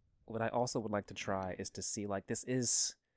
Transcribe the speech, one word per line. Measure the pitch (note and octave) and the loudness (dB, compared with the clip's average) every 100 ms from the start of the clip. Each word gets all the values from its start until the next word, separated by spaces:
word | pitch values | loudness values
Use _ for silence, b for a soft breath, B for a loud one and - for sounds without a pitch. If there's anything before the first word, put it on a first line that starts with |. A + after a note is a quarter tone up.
| _ _ - | _ _ -8
what | A2 | -2
I | A2+ | 0
also | A#2+ A#2+ C3 | 2 2 0
would | G#2+ | 0
like | G#2 - | -2 -2
to | |
try | F#2 - F#2+ F#2 - | -6 -2 0 0 -4
is | G2+ | -6
to | - | -6
see, | - - G2+ | -4 -2 -2
like, | G2 - | -2 -2
this | A2+ | -4
is, | - B2+ A#2+ - - - _ | 0 2 4 4 2 -2 _